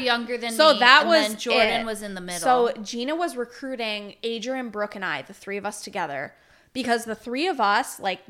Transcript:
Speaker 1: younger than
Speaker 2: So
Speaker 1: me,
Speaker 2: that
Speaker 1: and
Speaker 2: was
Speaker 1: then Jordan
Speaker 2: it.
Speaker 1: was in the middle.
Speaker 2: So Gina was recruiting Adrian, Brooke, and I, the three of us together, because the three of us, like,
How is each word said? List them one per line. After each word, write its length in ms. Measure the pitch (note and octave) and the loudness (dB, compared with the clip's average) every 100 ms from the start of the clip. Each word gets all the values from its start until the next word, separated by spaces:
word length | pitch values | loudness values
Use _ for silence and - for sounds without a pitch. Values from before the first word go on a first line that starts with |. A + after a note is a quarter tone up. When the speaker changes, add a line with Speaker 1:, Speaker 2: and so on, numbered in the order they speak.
Speaker 1:
younger 360 | B3 A#3+ A#3 A#3+ | 0 0 -2 -6
than 140 | A#3 | -2
Speaker 2:
So 180 | A3+ D#4 | 4 6
Speaker 1:
me, 60 | A3+ | 8
Speaker 2:
that 200 | B3 C#4+ | 8 8
Speaker 1:
and 80 | D#4 | 8
Speaker 2:
was 180 | E4 G#3+ | 4 2
Speaker 1:
then 80 | G#3+ | -2
Jordan 440 | B3 A#3+ A3 A3+ | 0 2 2 2
Speaker 2:
it. 40 | A3+ | -2
Speaker 1:
was 160 | G#3 | -6
in 100 | G#3 | -8
the 80 | F#3+ | -10
middle. 180 | F3+ F3 | -8 -2
Speaker 2:
So 320 | C4+ B3+ A#3 - | 2 4 4 -2
Gina 320 | G3+ A#3 B3+ D#4+ | -8 -6 -4 -2
was 200 | E4+ B3+ | -2 -4
recruiting 800 | A#3 - C4+ B3+ A3 G#3 G3+ - | -8 -10 -10 -6 -6 -6 -10 -8
Adrian, 460 | A3+ A3+ A#3 C4 A#3+ | -6 -4 -4 -6 -6
Brooke, 260 | G#3 G#3 G#3 | -6 -6 -4
and 80 | |
I, 200 | F3+ D3 | -4 -4
the 100 | - | -8
three 240 | G3 - G3+ | -14 -10 -6
of 80 | G3+ | -6
us 160 | - | -8
together, 520 | - G3 D#3+ C3+ C#3+ - _ _ _ | -8 -6 -4 -6 -8 -12 _ _ _
because 320 | B3+ A#3+ A#3 | -6 0 0
the 120 | A3+ G#3+ | -2 -10
three 320 | A#3+ B3+ F4+ | -6 -4 -2
of 120 | C#4 | 0
us, 400 | G3+ G#3 C#4 - | 2 2 0 -4
like, 220 | G3 F#3 | -4 -4